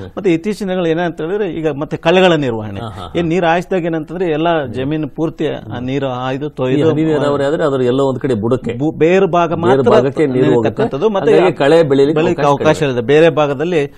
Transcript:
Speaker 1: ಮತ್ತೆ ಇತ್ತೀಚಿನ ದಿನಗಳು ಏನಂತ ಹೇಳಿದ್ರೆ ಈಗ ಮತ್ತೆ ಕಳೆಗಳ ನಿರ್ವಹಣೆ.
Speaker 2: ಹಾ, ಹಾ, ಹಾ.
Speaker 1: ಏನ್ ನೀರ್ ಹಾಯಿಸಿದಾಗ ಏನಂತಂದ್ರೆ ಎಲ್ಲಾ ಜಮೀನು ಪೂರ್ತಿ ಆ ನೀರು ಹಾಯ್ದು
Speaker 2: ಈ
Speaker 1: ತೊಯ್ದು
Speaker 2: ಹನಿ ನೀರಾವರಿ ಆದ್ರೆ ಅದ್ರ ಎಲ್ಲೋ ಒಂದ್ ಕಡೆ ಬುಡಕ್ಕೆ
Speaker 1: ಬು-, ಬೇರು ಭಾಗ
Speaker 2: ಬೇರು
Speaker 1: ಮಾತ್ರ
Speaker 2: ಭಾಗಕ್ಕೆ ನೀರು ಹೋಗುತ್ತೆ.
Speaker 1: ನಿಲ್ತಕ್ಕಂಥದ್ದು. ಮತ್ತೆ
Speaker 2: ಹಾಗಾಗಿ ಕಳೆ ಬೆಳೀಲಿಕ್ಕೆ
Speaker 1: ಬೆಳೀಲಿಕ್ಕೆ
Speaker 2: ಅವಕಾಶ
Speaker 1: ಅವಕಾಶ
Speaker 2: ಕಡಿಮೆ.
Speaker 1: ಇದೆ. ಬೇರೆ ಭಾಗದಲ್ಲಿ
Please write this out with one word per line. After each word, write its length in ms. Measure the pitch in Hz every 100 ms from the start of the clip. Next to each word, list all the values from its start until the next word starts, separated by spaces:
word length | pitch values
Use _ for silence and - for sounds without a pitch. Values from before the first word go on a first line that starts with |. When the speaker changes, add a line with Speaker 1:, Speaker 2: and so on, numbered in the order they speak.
| 95 -
Speaker 1:
ಮತ್ತೆ 160 | 196
ಇತ್ತೀಚಿನ 360 | 160 202 202 196
ದಿನಗಳು 180 | 185 165
ಏನಂತ 340 | 160 175 165
ಹೇಳಿದ್ರೆ 300 | 160 208 202
ಈಗ 160 | 160 156
ಮತ್ತೆ 280 | 139 151 151
ಕಳೆಗಳ 360 | 165 185 185
ನಿರ್ವಹಣೆ. 480 | 160 135 113 107 101
Speaker 2:
ಹಾ, 80 | 117
ಹಾ, 160 | 95
ಹಾ. 140 | 87 -
Speaker 1:
ಏನ್ 100 | 170
ನೀರ್ 160 | 175
ಹಾಯಿಸಿದಾಗ 400 | 170 175 175 190
ಏನಂತಂದ್ರೆ 420 | 165 165 151 170 185
ಎಲ್ಲಾ 400 | 151 170 165 131
ಜಮೀನು 420 | 117 135 156 151
ಪೂರ್ತಿ 400 | - 165 - 151
ಆ 300 | 131 107 120
ನೀರು 280 | 127 139 135
ಹಾಯ್ದು 380 | 123 131 135 147
Speaker 2:
ಈ 40 |
Speaker 1:
ತೊಯ್ದು 400 | - 131 143 160
Speaker 2:
ಹನಿ 140 | 147
ನೀರಾವರಿ 400 | 160 151 143 143
ಆದ್ರೆ 200 | 139 170
ಅದ್ರ 160 | 160 135
ಎಲ್ಲೋ 240 | 127 131
ಒಂದ್ 160 | 139 123
ಕಡೆ 140 | 143
ಬುಡಕ್ಕೆ 380 | 113 113 127 -
Speaker 1:
ಬು-, 260 | 113 151 -
ಬೇರು 320 | 156 190 196
ಭಾಗ 180 | 175 170
Speaker 2:
ಬೇರು 120 | 165
Speaker 1:
ಮಾತ್ರ 300 | 165 139 131
Speaker 2:
ಭಾಗಕ್ಕೆ 360 | 123 131 147 147
ನೀರು 120 | 127
ಹೋಗುತ್ತೆ. 160 | 151
Speaker 1:
ನಿಲ್ತಕ್ಕಂಥದ್ದು. 560 | 151 113 - - 135 214
ಮತ್ತೆ 220 | 196 143
Speaker 2:
ಹಾಗಾಗಿ 140 | 151 175
ಕಳೆ 300 | - 139 165
ಬೆಳೀಲಿಕ್ಕೆ 320 | 151 139 139
Speaker 1:
ಬೆಳೀಲಿಕ್ಕೆ 320 | 156 175 170 143
Speaker 2:
ಅವಕಾಶ 200 | 143 156
Speaker 1:
ಅವಕಾಶ 140 | 151
Speaker 2:
ಕಡಿಮೆ. 120 | 147
Speaker 1:
ಇದೆ. 100 | 123
ಬೇರೆ 280 | 117 147 165
ಭಾಗದಲ್ಲಿ 640 | 147 147 135 165 170 143